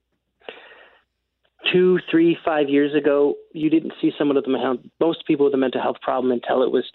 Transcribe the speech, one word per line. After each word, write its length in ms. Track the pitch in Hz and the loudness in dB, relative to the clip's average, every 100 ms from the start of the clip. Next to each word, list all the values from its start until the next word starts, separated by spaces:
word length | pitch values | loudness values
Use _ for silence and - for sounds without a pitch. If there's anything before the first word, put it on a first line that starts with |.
| _ _ _ _ - - - - - _ _ _ _ _ _ _ - | _ _ _ _ -20 -20 -20 -20 -20 _ _ _ _ _ _ _ -2
Two, 260 | 180 185 180 - | 2 4 2 0
three, 260 | 165 170 165 170 | 2 2 2 -2
five 240 | 151 139 | -2 0
years 240 | 143 143 147 | 2 2 0
ago, 380 | 143 143 143 143 - | 2 2 2 -2 -10
you 180 | 160 151 | -6 0
didn't 220 | 160 - - | 0 -2 -4
see 120 | 160 - | -4 0
someone 180 | 147 139 | 0 0
with 80 | 127 | 0
a 40 | |
mental, 280 | 127 131 123 - - | -2 -2 -4 -8 -4
most 260 | 160 160 - | -2 -2 -2
people 200 | 147 143 | 0 2
with 80 | 135 | 0
a 20 | |
mental 240 | 131 131 | -2 -2
health 160 | 123 127 | -6 -6
problem 280 | - 131 127 | -4 -2 -2
until 300 | 120 - 127 | -2 -2 0
it 100 | 123 | 0
was 120 | 131 - | 0 -4